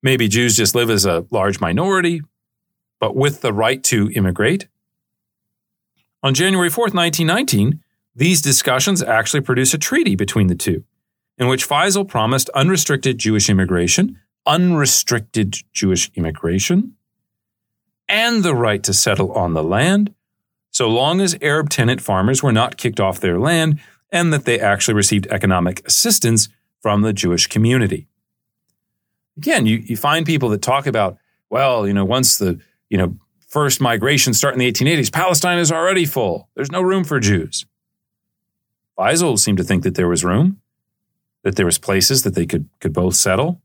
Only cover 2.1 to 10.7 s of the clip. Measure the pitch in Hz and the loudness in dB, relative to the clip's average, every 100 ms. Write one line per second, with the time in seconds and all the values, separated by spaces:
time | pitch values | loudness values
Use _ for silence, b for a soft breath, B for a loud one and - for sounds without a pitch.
2.1 | 170 147 _ _ _ _ _ _ _ 107 | -2 -8 _ _ _ _ _ _ _ -4
3.1 | - 143 139 123 104 110 131 - 117 104 | 0 -2 0 -4 0 0 0 -2 0 0
4.1 | 110 95 87 107 190 - _ _ _ _ | 0 -2 0 0 0 -6 _ _ _ _
5.1 | _ _ _ _ _ _ _ _ _ _ | _ _ _ _ _ _ _ _ _ _
6.1 | _ 135 131 185 190 175 156 233 190 170 | _ -2 2 2 2 0 0 -2 0 0
7.1 | 156 160 190 262 104 110 151 _ _ _ | 0 0 0 0 2 2 0 _ _ _
8.1 | - 131 143 147 131 - 131 135 185 - | -2 2 2 2 0 2 0 0 0 2
9.1 | 113 110 151 135 127 - 151 - 285 320 | 0 0 -2 0 0 2 0 -2 0 0
10.1 | 98 101 - 95 87 - | 0 -2 0 0 0 -2